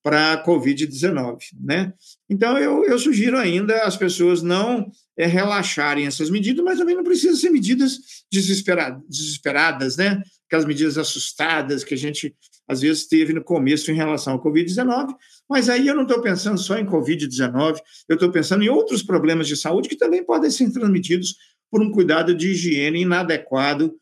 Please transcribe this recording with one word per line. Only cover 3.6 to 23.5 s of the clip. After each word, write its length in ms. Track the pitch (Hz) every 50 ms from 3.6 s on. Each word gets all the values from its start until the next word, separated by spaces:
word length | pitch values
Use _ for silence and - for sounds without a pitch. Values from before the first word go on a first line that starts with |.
| 208 214 220 226 220
as 120 | 196 185
pessoas 460 | - 196 180 175 - 175 180 180 170 165
não, 420 | 175 175 185 208 240 247 226 202 - - _ _ _ _
é, 80 | - 165
relaxarem 800 | 170 170 185 196 208 208 202 180 185 - 151 147 147 143 147 143
essas 240 | 143 139 - 156 156
medidas, 340 | 185 214 190 226 262 320 349
mas 140 | 359 370
também 180 | - 359 339 359
não 80 | 370 349
precisa 320 | 349 359 - - 370 330
ser 140 | 262 - 359
medidas 480 | 330 262 185 190 254 254 277 262 269 - - - - - _ _
desespera-, 680 | 190 196 180 180 196 190 - - 180 160 156 131 131 135 151 -
desesperadas, 880 | 139 143 151 151 - - _ 143 139 143 160 165 147 127 135 131 -
né? 240 | 160 190 202 196 196 190 - _ _ _
Aquelas 200 | _ 165 160 156
medidas 340 | 147 147 139 156 156 139 156
assustadas 840 | 151 - - 135 - - - - 151 160 165 151 135 135 143 127 139
que 120 | - 143
a 20 |
gente, 380 | 127 143 147 147 - - 139 _ _ _ _ _ _ _
às 140 | - 135 131
vezes, 260 | 135 156 156 151 -
teve 260 | - 156 160 156 151 160
no 100 | 160 -
começo 480 | - 175 160 131 135 151 151 151 160
em 40 | 156
relação 380 | 160 156 156 151 135 - 139 131
ao 60 | 123
covid 240 | - 156 147 160 175
dezenove, 480 | 170 185 226 254 254 240 262 285 269 269 _ _ _ _ _ _ _
mas 200 | 277 269 214 240
aí 180 | 240 247 269
eu 80 | 277 285
não 100 | 294 262
tô 160 | 226 240 240
pensando 380 | 233 214 180 180 190 208 208 175
só 180 | 190 - 190
em 80 | 226 214
covid 400 | 196 185 156 123 139 165 156 147
dezenove, 540 | 135 123 131 131 120 120 131 151 160 156 156 - _ - - _
eu 80 | - 165
tô 160 | 160 185 175
pensando 320 | 175 165 147 - 190 202 208
em 60 | 226
outros 320 | 269 370 453 440 262 202
problemas 460 | - - 185 160 143 156 165 165 156
de 100 | 143 147
saúde 320 | 139 - 151 170 214 - -
que 80 | 302
também 260 | - - 330 339 370 349
podem 280 | - 349 311 311 302
ser 200 | - - 254 208
transmitidos 640 | - 254 226 202 190 170 - 156 175 180 185 185 - _ _ _ _ _ _ _
por 100 | - 220
um 80 | 214 214
cuidado 460 | 214 208 180 147 156 165 160 170 175
de 160 | 156 165 190
higiene 500 | 190 165 170 170 151 143 143 151 160 170
inadequado 920 | 185 180 175 180 180 170 160 139 - -